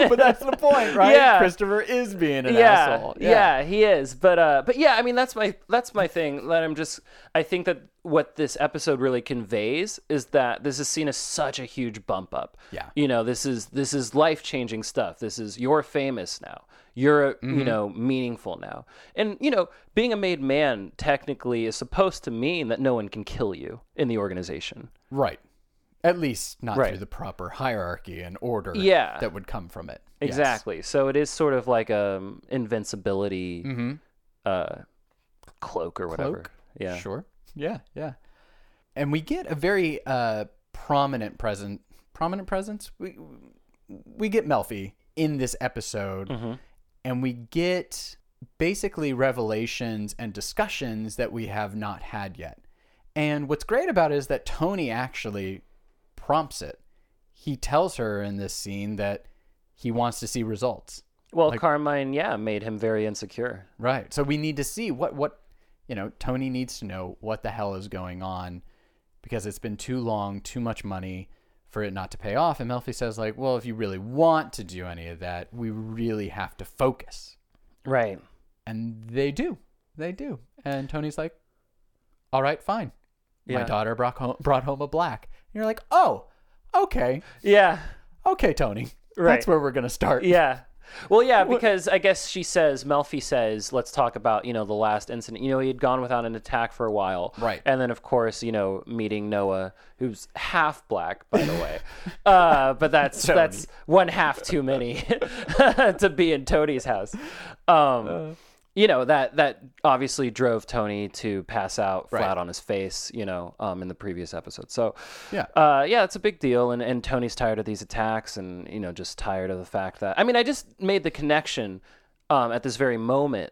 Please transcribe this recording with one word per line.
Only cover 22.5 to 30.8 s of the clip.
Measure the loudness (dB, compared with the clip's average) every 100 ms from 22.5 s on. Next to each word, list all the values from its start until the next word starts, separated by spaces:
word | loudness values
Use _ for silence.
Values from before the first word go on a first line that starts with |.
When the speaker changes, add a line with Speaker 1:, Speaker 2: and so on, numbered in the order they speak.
| -2 -2
Speaker 2:
that | 0
no | 0
one | 0 -4
can | -10 -8
kill | -4 -4
you | -4 -10 -14 _ -4
in | -2
the | 0
organization. | -2 -4 -8 -8 -10 -14 -18 _ -8
Speaker 1:
Right. | -2 -2 -2 _ _ _ _ _ _
At | 0 2
least | 0 -4 -8 -10
not | -4 0
Speaker 2:
Right. | 0
Speaker 1:
through | -2
the | -10
proper | -10 -12 -10 -10
hierarchy | -6 -4 -4 -6 -8 -12 -12
and | -12 -10
order | -6 -6 -4 0
Speaker 2:
Yeah. | 4 4 4 -4
Speaker 1:
that | -8
would | -8 -10
come | -10 -10
from | -14 -14
it. | -16 _ -6
Yes. | -4
Speaker 2:
Exactly. | 2 2 0 -4 -8